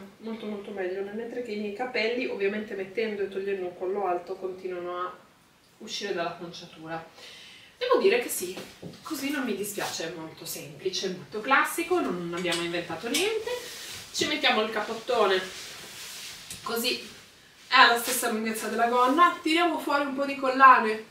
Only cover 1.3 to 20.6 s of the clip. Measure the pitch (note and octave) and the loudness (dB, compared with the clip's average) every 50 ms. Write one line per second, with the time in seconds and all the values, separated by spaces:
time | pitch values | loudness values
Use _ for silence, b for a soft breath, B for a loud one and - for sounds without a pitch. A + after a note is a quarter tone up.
1.3 | B3 B3 A#3+ A3 G#3 G#3 G#3 G#3 G3+ - B3+ B3+ - G#3+ A3 A3+ A#3+ C4 C4 - | -6 -6 -6 -6 -4 -4 -4 -4 -4 -6 -6 -4 -2 -2 0 0 0 -2 -2 -4
2.3 | - G3 G3 G3 G#3 G#3+ G#3+ - G3+ G3 F#3+ F#3+ - A#3 A3 G#3+ G#3 G3+ F#3+ F#3 | -2 0 0 0 0 -2 -6 -6 -8 -8 -8 -6 -4 -2 -2 -2 -2 -2 -4 -4
3.3 | G3 F#3+ F#3+ G3+ G3 F#3+ F3+ F3 F3 - F#3 F3+ G3+ G3+ G3 F3+ F3+ F3 - - | -4 -4 -4 -2 -4 -4 -4 -6 -6 -6 -4 -2 -2 0 0 0 -2 -2 -4 -6
4.3 | F#3+ - F#3 F#3 F3+ - - F#3 F3+ F3 F3 F3 F3+ F3+ F3 F3 - - - _ | -8 -6 -6 -8 -6 -6 -8 -6 -6 -6 -6 -6 -4 -4 -6 -6 -8 -12 -20 _
5.3 | _ _ _ _ _ _ _ _ _ - G#3+ - - - G#3+ G3 F3+ F3 E3+ E3+ | _ _ _ _ _ _ _ _ _ -16 -12 -10 -8 -6 -4 -4 -2 -2 -2 -4
6.3 | E3+ - F3 E3+ E3 - F3 E3 - E3 D#3+ D#3+ E3 D#3+ - - B B B B | -4 -8 -12 -12 -12 -14 -16 -16 -16 -14 -10 -8 -8 -8 -10 -12 B B B B
7.3 | B B B B B B B B B B B4 B4+ C5 - - - - B3 - - | B B B B B B B B B B 0 2 4 6 6 6 6 4 2 -2
8.3 | - - - F3 - - - - - - - - - - - - D#4+ C4+ C4+ C#4 | -4 -4 -6 -6 -6 -8 -12 -14 -16 -16 -16 -16 -14 -12 -10 -8 -6 -4 -4 -2
9.3 | D4 C4+ B3+ A3 F#3+ F#3 G3+ - - F3+ - - - - E3+ E3 F3 D#3+ D#3+ D#3 | -2 -2 -2 -2 -2 -2 -4 -6 -4 -4 -4 -4 -4 -6 -6 -6 -8 -8 -10 -12
10.3 | C#3+ - E3+ - - E3 D3 C#3+ D3+ - - F#4+ - - G#3+ F#3 F3+ - - - | -12 -12 -12 -10 -10 -10 -10 -12 -8 -6 -4 -4 -2 -2 -4 -4 -6 -6 -10 -10
11.3 | - G#3+ G#3 C4 C4+ D4+ D#4 - - E4+ E4+ E4+ F4+ E4+ C#4+ G3+ F3+ F3 F3 E3+ | -8 -4 0 2 4 4 4 2 0 -2 0 0 2 0 2 0 -2 -4 -4 -4
12.3 | F3 F3 F3+ F3 E3+ E3+ E3+ E3+ F3 F3 E3+ - E3 - - A#3+ C#4+ D#4 F#4+ A4 | -4 -2 -2 -2 -2 -2 -2 -2 -2 -4 -4 -6 -6 -6 -4 -2 0 0 0 0
13.3 | A4+ G#4+ - A#4 B4 B4 B B B B B B B B B B - - D#4+ D4+ | 0 -2 -4 -4 -6 -6 B B B B B B B B B B -2 -2 0 0
14.3 | D4+ C#4+ C#4 B3 A3+ G#3+ A3 A3 - G#3+ G#3 A#3 G#3+ - - - A#3+ A3 G#3+ F#3+ | 0 0 2 2 2 2 0 0 -2 -4 -4 -4 -6 -6 -4 0 2 4 4 4
15.3 | F#3+ F#3 F#3 F#3 - - - - - - - - - - - - - - - - | 4 2 0 -4 -10 -12 -12 -14 -14 -14 -14 -14 -14 -14 -14 -14 -12 -12 -14 -14
16.3 | - - - - - - - - A#3 A#3 A#3+ B3 - - - - - - - - | -14 -14 -14 -14 -14 -10 -6 -4 -2 -2 -2 -2 -2 -4 -8 -12 -16 -18 -20 -20
17.3 | - - - - - - - - B3 C4 B3 B3 A#3+ A#3 - C4+ B3 - B3+ A#3 | -20 -20 -20 -20 -20 -16 -4 4 8 8 10 10 8 4 2 0 -2 0 0 0
18.3 | A3 G#3+ A3 A3+ A3 - A3 G#3+ G#3+ A3+ A#3 A#3 B3 B3 B3 C4 C#4+ E4 E4+ F4 | 0 0 -2 -2 -4 -4 -4 -2 2 2 4 4 6 6 6 6 8 8 8 6
19.3 | F4 - - D#4+ D#4+ E4+ F4 E4+ D4+ C4+ C4 D4+ C#4+ D4 D4 C4+ C4 C4+ C#4 C#4 | 6 4 2 2 4 4 4 4 2 0 0 0 2 2 0 0 -2 -2 -2 -2
20.3 | C#4 C4 C4+ C4 B3+ C4+ | -2 -2 0 2 6 10